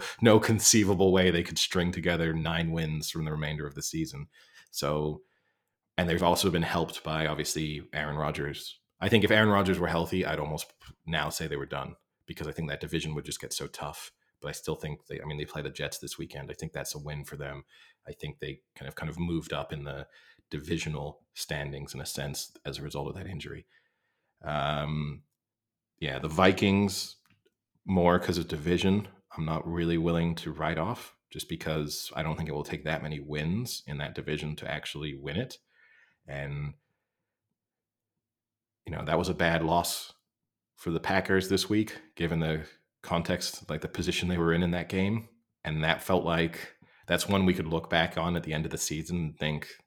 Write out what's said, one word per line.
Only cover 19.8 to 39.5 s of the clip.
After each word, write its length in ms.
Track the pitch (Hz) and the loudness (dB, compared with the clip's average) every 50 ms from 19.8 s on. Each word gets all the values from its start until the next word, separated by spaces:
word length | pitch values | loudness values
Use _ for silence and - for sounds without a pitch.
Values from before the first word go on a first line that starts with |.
| 71 | -8
the 240 | 71 69 69 69 - _ - - - _ _ _ - | -8 -10 -10 -12 -14 _ -20 -20 -20 _ _ _ -10
divisional 720 | - 76 73 80 87 80 - 82 76 73 71 73 - _ _ _ - | -10 -8 -4 -2 -2 -2 -2 -4 -6 -6 -6 -8 -10 _ _ _ -14
standings 600 | - - - 76 71 71 71 69 69 71 - - | -10 -8 -6 -4 -4 -4 -6 -8 -8 -10 -10 -10
in 60 | 65 | -10
a 60 | 69 | -10
sense 500 | - - 71 71 71 69 - - - - - - | -8 -6 -6 -6 -6 -6 -8 -10 -12 -14 -14 -10
as 120 | 73 69 | -10 -8
a 60 | 69 71 | -8 -8
result 260 | 71 - 71 71 78 | -8 -6 -6 -6 -6
of 60 | - | -8
that 120 | 95 92 | -8 -10
injury. 380 | - 98 71 - - 69 - - _ _ _ _ _ _ _ _ _ _ _ _ _ _ _ - | -10 -10 -10 -10 -12 -12 -14 -16 _ _ _ _ _ _ _ _ _ _ _ _ _ _ _ -6
Um, 760 | 78 73 73 69 73 76 73 73 76 76 76 73 73 71 - - _ _ _ _ _ _ _ _ _ _ _ _ _ _ - | -4 -2 0 0 0 0 0 0 -2 -2 -2 -4 -4 -6 -10 -14 _ _ _ _ _ _ _ _ _ _ _ _ _ _ -8
yeah, 200 | 78 71 65 69 | -6 -4 -4 -4
the 80 | 80 | -4
Vikings, 880 | 78 78 87 92 95 98 - 107 98 98 98 101 98 - - - - - _ _ _ _ _ _ _ _ _ _ _ _ _ - | -2 4 6 8 8 8 6 6 6 6 6 4 2 0 -2 -6 -8 -12 _ _ _ _ _ _ _ _ _ _ _ _ _ -4
more 360 | - 95 92 87 87 87 90 | 0 4 6 6 6 6 6
'cause 180 | - - 87 | 4 2 0
of 100 | 87 82 | 0 -2
division, 600 | 82 - 73 73 85 90 87 95 95 98 104 98 - - _ _ _ - | -4 -4 -2 0 2 2 4 4 4 2 2 0 -6 -12 _ _ _ -8
I'm 100 | - 80 | -6 -2
not 220 | 78 82 78 - | -2 -2 -2 -2
really 300 | 82 85 87 82 85 85 | -4 -2 0 0 2 2
willing 380 | 82 82 85 82 82 82 85 82 | 2 2 2 2 2 2 0 0
to 160 | 82 - 82 | -2 -6 -8
write 260 | 76 78 78 78 82 | -4 -2 -2 -2 0
off, 380 | 78 80 104 127 - - - - _ _ - | 0 -2 -2 -4 -6 -10 -16 -20 _ _ -16
just 180 | - - - - | -14 -12 -10 -8
because 600 | 85 80 - 80 78 78 76 73 - - - - - | -8 -6 -4 -2 -2 -2 -2 -4 -6 -8 -10 -8 -6
I 80 | - 78 | -4 -4
don't 120 | 78 78 | -4 -2
think 140 | 82 82 76 | -4 -4 -6
it 40 | 71 | -6
will 100 | 73 73 | -6 -6
take 220 | - 90 76 71 | -6 -8 -6 -4
that 180 | 78 76 71 69 | -4 -4 -4 -4
many 160 | 76 78 73 | -6 -8 -8
wins 640 | 71 73 73 76 78 82 92 113 123 113 - - - | -8 -6 -6 -4 -2 -2 -2 -2 -4 -6 -8 -10 -10
in 100 | - 73 | -10 -8
that 180 | 69 71 69 - | -8 -8 -8 -8
division 400 | - 71 73 78 78 78 76 76 | -8 -6 -4 -4 -4 -4 -4 -6
to 140 | 73 - - | -6 -6 -6
actually 440 | 73 73 - - - 73 76 76 71 | -6 -6 -6 -8 -10 -8 -8 -8 -8
win 220 | 67 69 - - | -8 -8 -6 -4
it. 200 | 92 131 135 - - _ _ _ _ _ _ _ _ _ _ _ _ _ | -4 -4 -6 -8 -16 _ _ _ _ _ _ _ _ _ _ _ _ _
And, 460 | - 69 69 71 71 71 71 73 73 - _ _ _ _ _ _ _ _ _ _ _ _ _ _ _ _ _ _ _ _ _ _ _ _ _ _ _ _ _ _ _ _ _ _ _ _ _ _ _ _ _ - | -12 -10 -8 -8 -6 -6 -6 -6 -8 -10 _ _ _ _ _ _ _ _ _ _ _ _ _ _ _ _ _ _ _ _ _ _ _ _ _ _ _ _ _ _ _ _ _ _ _ _ _ _ _ _ _ 0
you 60 | - | 0
know, 120 | 80 80 80 | 0 0 2
that 120 | 80 82 | 2 2
was 120 | 82 92 92 | 4 4 2
a 40 | 85 | 2
bad 300 | - 87 82 | 4 4 4